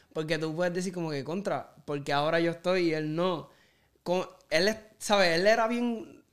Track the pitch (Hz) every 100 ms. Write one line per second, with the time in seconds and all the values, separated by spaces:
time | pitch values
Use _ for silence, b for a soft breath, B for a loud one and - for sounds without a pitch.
0 | b 160 156 160 160 156 180 180 185 180
1 | 160 143 131 190 196 143 - - - 147
2 | 143 143 151 165 170 170 180 185 170 156
3 | 156 160 185 160 - b b b b _
4 | - 185 - - - 156 202 214 - -
5 | - 202 175 165 202 226 226 240 240 220
6 | 156 - _